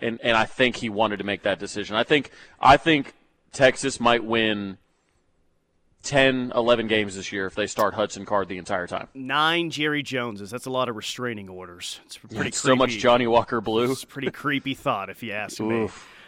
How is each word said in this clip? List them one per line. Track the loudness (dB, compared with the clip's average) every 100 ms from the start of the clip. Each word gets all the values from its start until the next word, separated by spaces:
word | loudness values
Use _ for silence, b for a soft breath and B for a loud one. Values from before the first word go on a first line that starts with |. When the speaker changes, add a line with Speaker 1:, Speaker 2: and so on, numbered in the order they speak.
Speaker 1:
and, | -6 -4
and | 0 2
I |
think | 2 2 0 0
he | -4
wanted | 0 0 0
to |
make | -4 -2
that | -2 -2
decision. | -4 -8 -4 -2
I |
think, | 2 2 0 B B B
I | 6 6
think | 6 2 0 -12 _ _ _
Texas | 4 4 4 -2 2
might | 2 4
win | 2 2 2 0 -4 -10 _ _ _ _ _ _ _ _ _ _ _ _
ten, | -2 2 4 2 -2
eleven | 2 4 4 4
games | 0 0 -4
this | -8
year | -4 -4
if | -4
they | -4
start | 0 0
Hudson | 0 -2 -4
Card | -2 -2 -2
the | -6
entire | -6 -4 -4
time. | -8 -8
Speaker 2:
Nine | -12 -4 0 2 0 -2
Jerry | -2 -2 -2
Joneses. | -4 -4 -4 -8 -10
That's | -10 -4
a |
lot | -2 -2
of |
restraining | -4 -8 -8 -6 -8 -12
orders. | -14 -16 -14 -12 -14 -16
It's | -20
pretty | -12 -6
Speaker 1:
That's | -4 0
so | 4 4
much | 4
Speaker 2:
creepy. | 2
Speaker 1:
Johnny | 4 6 6
Walker | 2 2 -2
Blue. | 0 0 0
Speaker 2:
It's | -2
a | -8
pretty | -8 -8
creepy | -4 -4 -2 -4
thought, | -4 -2 -2 -4
if | -10
you | -8
ask | -8 -8 -4
me. | -2 0
Speaker 1:
Oof. | -2 B B B